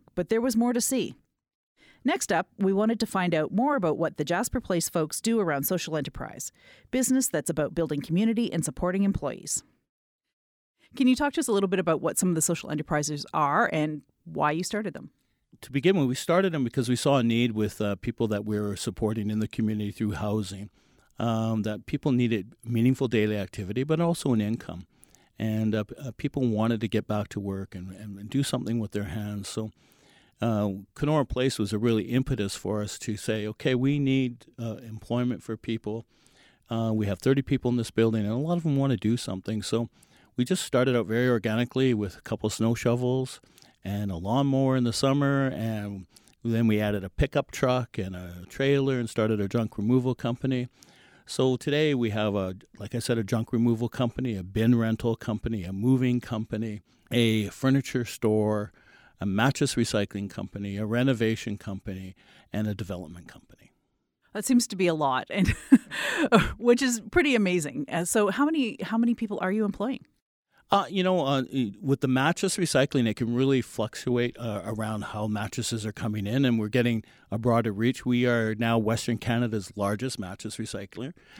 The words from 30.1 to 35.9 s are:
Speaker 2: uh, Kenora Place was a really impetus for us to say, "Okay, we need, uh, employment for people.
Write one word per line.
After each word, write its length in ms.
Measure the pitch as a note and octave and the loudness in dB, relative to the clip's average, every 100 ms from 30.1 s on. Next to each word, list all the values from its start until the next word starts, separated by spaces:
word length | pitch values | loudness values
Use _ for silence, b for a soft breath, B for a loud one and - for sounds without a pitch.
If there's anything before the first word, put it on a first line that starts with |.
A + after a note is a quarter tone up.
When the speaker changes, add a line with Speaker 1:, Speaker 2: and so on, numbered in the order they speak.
| b b _ | b b _
Speaker 2:
uh, 300 | A#2 G#2+ G#2 G2 - | 0 2 0 -2 -10
Kenora 320 | - C#3+ D#3 B2+ | -4 0 2 2
Place 320 | B2+ C3 - | 0 0 0
was 160 | G2+ | -2
a 40 | G#2+ | 2
really 260 | A#2 A2 | 2 2
impetus 520 | - B2+ C3 B2 G2 - | 2 0 0 -2 -2 -4
for 240 | F#2+ G#2+ | -4 -4
us 180 | G#2 - | -4 -6
to 180 | - G#2 | -6 -4
say, 280 | - A2 G#2+ | -2 -2 -4
"Okay, 280 | - C#3 | -2 0
we 240 | B2 C3+ D3 | 2 2 2
need, 480 | C3+ C3+ B2+ A#2+ - - | 2 2 0 -4 -16 -10
uh, 180 | A#2 G#2 | -8 -8
employment 640 | A#2 A2 - A#2+ B2 A2+ | -12 -16 -4 0 0 -2
for 160 | - A2 | -6 -8
people. 480 | - A2 G#2+ | -4 -4 -4